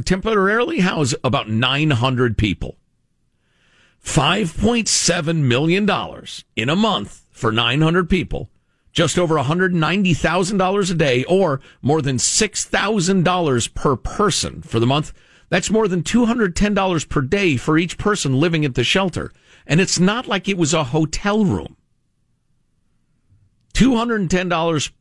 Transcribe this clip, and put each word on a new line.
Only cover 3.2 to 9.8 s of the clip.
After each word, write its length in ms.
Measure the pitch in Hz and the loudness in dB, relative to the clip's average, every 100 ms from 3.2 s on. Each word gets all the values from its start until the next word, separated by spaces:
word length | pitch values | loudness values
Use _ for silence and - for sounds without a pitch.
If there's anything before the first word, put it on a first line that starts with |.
| _ _ _ _ _ _ _ _ | _ _ _ _ _ _ _ _
Five 580 | - - 139 190 180 - | -4 0 0 0 -4 -2
point 300 | 208 240 208 | 0 0 0
seven 600 | - - 180 156 170 135 | 0 0 0 0 0 2
million 380 | 120 160 185 208 | 2 2 2 2
dollars 580 | 160 85 - - - - - | 0 -4 -12 -16 -18 -10 -4
in 140 | 117 | -2
a 60 | 175 | 2
month 500 | 220 147 101 - _ | 2 0 -6 -14 _
for 200 | - 113 | -4 -2
nine 300 | 110 117 139 | 0 0 2
hundred 260 | 156 175 165 | 2 2 0
people, 400 | 185 113 - - _ _ _ _ | 0 -2 -8 -10 _ _ _ _
just 260 | - 160 - | -2 0 0
over 200 | 175 156 | 0 0
a 60 | |
hundred 300 | 127 175 185 | 0 0 0
ninety 400 | 180 | 0